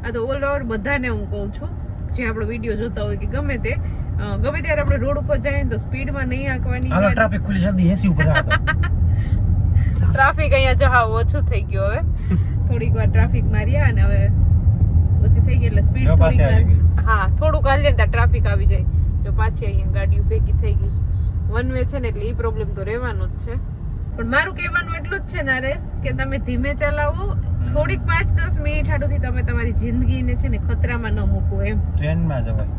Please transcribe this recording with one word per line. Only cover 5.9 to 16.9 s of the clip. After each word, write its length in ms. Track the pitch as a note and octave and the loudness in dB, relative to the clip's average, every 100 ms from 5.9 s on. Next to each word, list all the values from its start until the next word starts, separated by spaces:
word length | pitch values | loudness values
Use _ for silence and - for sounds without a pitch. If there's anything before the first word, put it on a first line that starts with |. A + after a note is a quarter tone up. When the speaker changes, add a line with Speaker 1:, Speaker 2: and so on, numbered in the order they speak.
| C4 C4 C#4 C4 | -6 -4 -4 -2
Speaker 1:
નહીં 240 | B3+ A3 | -2 -2
આંકવાની. 380 | - E3+ - - | -2 -2 -2 0
Speaker 2:
હાલો, 200 | D#3+ G3+ | 2 2
ટ્રાફિક 320 | F3 A3 G3 | 2 0 0
ખુલી, 180 | F3+ G3 | -2 0
જલ્દી 300 | F3+ F#3 E3+ | 0 2 2
એસી 180 | F#3+ G3 | 2 2
ઉપર 200 | D#3 B3 | 2 2
આવો 220 | B3+ D4+ | 2 2
તો. 60 | D4+ | 0
Speaker 1:
<laughs> 440 | D4+ D#4+ E4+ - - - - - - - - - - - - | 0 0 0 2 2 0 0 0 0 2 2 2 2 2 2
ટ્રાફિક 400 | - C4+ C#4 D4+ | 2 2 2 2
અહીંયા 200 | C#4 C4+ | 2 2
જો 140 | C4+ C4+ | 2 4
હાવ 260 | B3 A3+ | 4 2
ઓછું 340 | A3 - G3 - | 0 0 0 0
થઈ 160 | G3+ | -2
ગયું 280 | G3+ G3 G3 | -2 -2 -2
હવે. 100 | - - - - - | 0 -2 -2 -2 0
Speaker 2:
<laughs> 320 | - - - | 0 0 0
Speaker 1:
થોડીક 260 | B3+ B3+ | 0 0
વાર 120 | A3+ A3 | 2 4
ટ્રાફિકમાં 580 | - - - - - | 4 4 2 2 0
રહ્યા 200 | - - | 2 2
અને 180 | - - | 2 4
હવે 180 | - - - - - - - - - - - - | 4 4 4 4 4 4 4 4 4 4 2 4
ઓછી 200 | - - | 4 4
થઈ 160 | - - | 4 4
ગઈ 100 | - | 2
એટલે 160 | - | 4
સ્પીડ 220 | - - | 2 4
Speaker 2:
જો 120 | - - | 4 6
પાછી 220 | D#3+ - | 6 6
Speaker 1:
થોડીક 160 | - | 6
Speaker 2:
આવી 100 | - | 4
Speaker 1:
વાર, 100 | - | 6
Speaker 2:
ગઈ. 300 | - - | 6 6